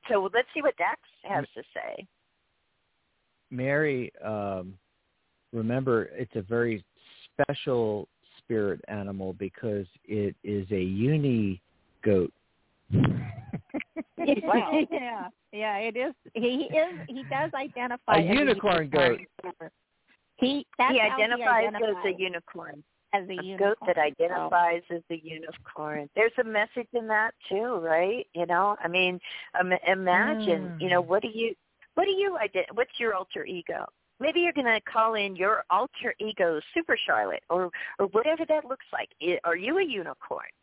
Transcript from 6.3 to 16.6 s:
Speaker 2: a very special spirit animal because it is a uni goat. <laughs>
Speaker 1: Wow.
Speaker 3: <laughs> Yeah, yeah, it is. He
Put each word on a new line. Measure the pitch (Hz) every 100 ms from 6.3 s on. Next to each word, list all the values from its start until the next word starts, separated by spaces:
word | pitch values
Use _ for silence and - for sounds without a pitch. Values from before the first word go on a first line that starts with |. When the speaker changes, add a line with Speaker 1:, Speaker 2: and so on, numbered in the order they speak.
| 113
Speaker 2:
a |
very | 95 117 120 107 - _ _ - -
special | - 143 143 - 123 110 104 85 _ _ -
spirit | _ 113 101 85 -
animal | 107 98 98 95
because | 95 98 - 120 101 92 _ -
it | 107 101 -
is | 98 104 92
a | 101
uni | 92 95 123 156 143 117 104 95 _ _ _ _
goat. | 110 98 87 _ _ _ _ _ _
<laughs> | - - - - - - - _ 302 - - - - 339 254
Speaker 1:
Wow. | 311 233 208 294 294
Speaker 3:
<laughs> |
Yeah, | 311 247 226 185 _ _
yeah, | 208 214 202
it | 226 226
is. | 277 269 -
He | 233 240 254